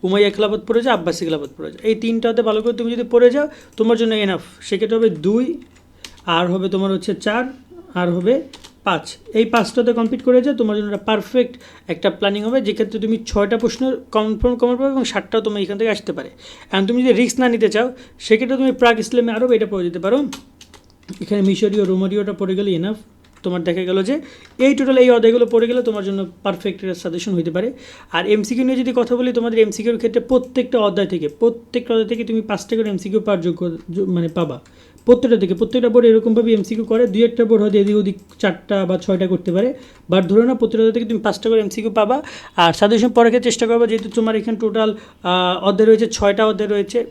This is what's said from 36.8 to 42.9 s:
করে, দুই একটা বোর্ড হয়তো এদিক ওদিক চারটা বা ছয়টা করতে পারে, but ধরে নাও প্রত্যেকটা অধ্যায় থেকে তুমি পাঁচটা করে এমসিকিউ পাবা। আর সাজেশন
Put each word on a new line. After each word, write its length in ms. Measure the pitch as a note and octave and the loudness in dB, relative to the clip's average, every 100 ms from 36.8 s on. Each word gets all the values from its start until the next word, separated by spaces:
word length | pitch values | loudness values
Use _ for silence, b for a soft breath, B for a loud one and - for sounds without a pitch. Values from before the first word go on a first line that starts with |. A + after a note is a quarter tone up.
| A3 | -2
করে, 220 | A3+ A#3+ | 0 0
দুই 160 | F#3+ | 2
একটা 220 | A#3 A#3 A3+ | 0 2 2
বোর্ড 180 | A3 | 2
হয়তো 140 | G#3 G3+ | 4 2
এদিক 180 | G3+ G#3 | 2 2
ওদিক 220 | G3 F#3 - - | 0 -6 -14 -4
চারটা 460 | G3+ E3+ - G3+ F#3 | -4 -4 -4 -2 0
বা 120 | F3+ | -2
ছয়টা 300 | F#3 F#3 F#3 | -2 -2 0
করতে 240 | F#3 F#3 | -2 -2
পারে, 220 | F3 A#3+ C4+ B B - | -2 -2 -4 B B -2
but 120 | F#3 | 0
ধরে 240 | F3 G3+ A#3+ | 2 2 2
নাও 100 | B3+ | 2
প্রত্যেকটা 280 | A3+ A3 | 0 2
অধ্যায় 100 | A3 | 2
থেকে 120 | A3+ A3+ | 0 -2
তুমি 140 | A3+ | -2
পাঁচটা 300 | A3 G3+ A3 | -2 -2 0
করে 100 | A3+ | 0
এমসিকিউ 320 | G3+ - A3 | 0 -4 -2
পাবা। 300 | G#3 G#3 C4 D#4 B B - | 0 0 0 -4 B B 2
আর 180 | E3+ | 2
সাজেশন 360 | D#3+ G#3 | 4 2